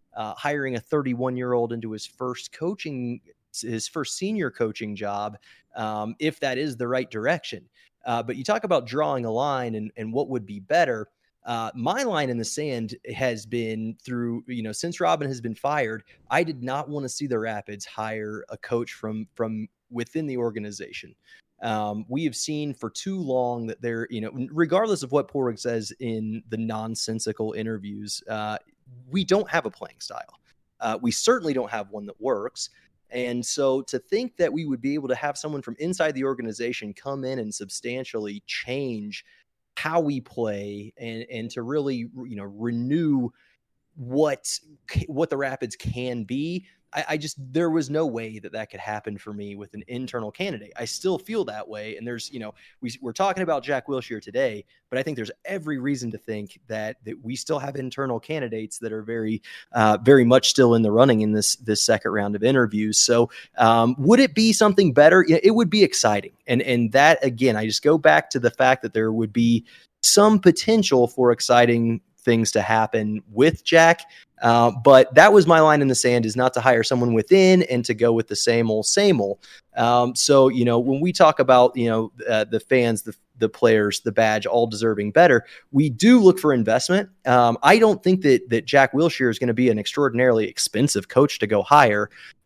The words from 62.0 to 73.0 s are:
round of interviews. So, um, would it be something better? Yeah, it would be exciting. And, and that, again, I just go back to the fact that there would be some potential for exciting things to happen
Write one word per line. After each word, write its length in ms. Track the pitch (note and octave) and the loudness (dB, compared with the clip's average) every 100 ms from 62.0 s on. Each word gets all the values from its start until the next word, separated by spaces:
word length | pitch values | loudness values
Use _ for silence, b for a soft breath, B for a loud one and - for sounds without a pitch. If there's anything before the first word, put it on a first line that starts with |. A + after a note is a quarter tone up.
| G2+ | 0
round 260 | G#2 G2+ G#2 | -2 -2 0
of 60 | |
interviews. 540 | A#2 C3+ A2+ G#2+ G#2+ G#2 | 2 2 2 0 0 0
So, 320 | - A#2+ A#2 B B - | 2 2 2 B B 2
um, 360 | A2+ A#2 - C3 | 4 6 2 2
would 240 | C#3 B3+ | 4 4
it 120 | C4+ | 4
be 200 | - A3 | 2 2
something 400 | G#3 G#3+ F#3+ F#3 | 4 4 4 4
better? 320 | B2+ D3+ F#3 E3 | 8 8 8 6
Yeah, 120 | E3 | 4
it 80 | G3 | 4
would 180 | A3 F#3 | 4 2
be 140 | G#3+ | 4
exciting. 480 | - - A2 G#2 - _ - | 2 4 0 0 -4 _ -2
And, 140 | B2 | -2
and 320 | C3+ A#2+ A2+ | 0 0 2
that, 280 | C3 D3+ D#3+ | 4 6 4
again, 360 | C3+ A#2 C3 G#2+ | 0 0 0 0
I 80 | A2 | -2
just 180 | G#2 | -2
go 140 | D3 D#3 | 2 4
back 320 | D#3 D3+ - | 4 4 0
to 100 | C3+ | -2
the 120 | A#2 | -2
fact 300 | - C3 C3 | 2 2 2
that 100 | A2+ | -2
there 180 | A2 A2 | -2 -2
would 220 | A2 G#2+ | -2 -2
be 320 | A#2+ A#2 A2+ b b b - | 0 2 2 b b b -4
some 380 | - - G#3+ G#3+ | 2 6 6 6
potential 680 | F#3 D#3+ - A3 F#3 C3 A#2+ | 4 4 2 2 4 4 2
for 240 | - B2 | 2 2
exciting 640 | A#2 - A#2+ A#2+ A#2 A2+ A2+ _ _ | 2 4 6 6 4 0 -2 _ _
things 300 | - A#2 A2 | 0 2 2
to 100 | G#2+ | 0
happen 600 | G2 A2 A2 A2+ | 0 0 0 -2